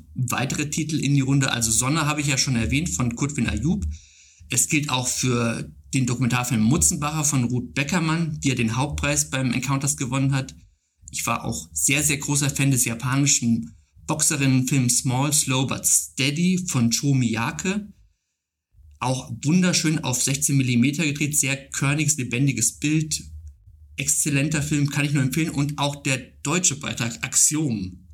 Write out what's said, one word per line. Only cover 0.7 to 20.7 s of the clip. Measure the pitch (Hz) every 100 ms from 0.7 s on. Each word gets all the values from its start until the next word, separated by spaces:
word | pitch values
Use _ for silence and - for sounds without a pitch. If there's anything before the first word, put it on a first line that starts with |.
Titel | - 156 151
in | 139
die | 143
Runde. | 131 139 135
Also | 120 113
Sonne | 110 127 160 147
habe | 147
ich | 143
ja | 131
schon | -
erwähnt | 120 113 135 170
von | - 123 117
Kurt | 143 147
Win | 113
Ayub. | 110 135 202 - - - - - _ -
Es | 131 -
gilt | 151 143
auch | 131 131
für | - 127 120 117 110 - - -
den | 135 123
Dokumentarfilm | 120 127 123 120 113
Mutzenbacher | 110 165 - 170 147 156
von | 143 139
Ruth | 120 123 120
Beckermann, | - 147 185 165 160 165 160
die | 139
ja |
den | 127 113 113
Hauptpreis | 147 151 143 147 -
beim | 131 131
Encounters | 123 131 135 139 -
gewonnen | 123 135 135
hat. | 135 131 - - _ _ _ -
Ich | - -
war | 117
auch | 117 113 -
sehr, | - - 139
sehr | 143 139
großer | - 143 143
Fan | 139 139
des | 131
japanischen | - 117 127 135 139 - 120 117 - - _ _ -
Boxerinnenfilms | 156 - 147 139 131 127 143 120 -
Small, | 127 123 147
Slow | 143 - 131 131
but | 110
Steady | - - - - 131 147 180 185 180
von | 131 117
Cho | 113 143
Miyake. | 131 117 110 117 - 185 208 202 - _ _ _ _ _ _ _ _ - -
Auch | 123 131 - 113
wunderschön | 139 180 180 165 156 156
auf | - -
sechzehn | - 143 - 139
Millimeter | 127